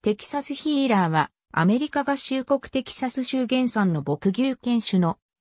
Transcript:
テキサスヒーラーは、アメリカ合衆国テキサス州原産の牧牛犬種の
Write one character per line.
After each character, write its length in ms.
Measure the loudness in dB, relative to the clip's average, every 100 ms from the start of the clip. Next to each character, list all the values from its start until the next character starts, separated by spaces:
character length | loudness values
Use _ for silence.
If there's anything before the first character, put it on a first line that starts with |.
| -2
テ 100 | -2
キ 120 | -4
サ 160 | -6
ス 100 | -6
ヒ 320 | -6 -2 0 2
ー 20 |
ラ 200 | 2 2
ー 20 |
は、 220 | 2 0 _ _
ア 140 | 2 4
メ 140 | 2
リ 100 | 0
カ 140 | -2
合 120 | -2 -2
衆 300 | -2 -4 0
国 160 | 0
テ 220 | 0 -4
キ 100 | -4
サ 160 | -6 -4
ス 140 | -4
州 240 | -4 -2 0
原 200 | 0 0
産 240 | 2 2
の 120 | 0
牧 260 | -2 0 0
牛 260 | 0 -2 -2
犬 240 | -2 -2
種 200 | 2 2
の 180 | 2 -2 _ _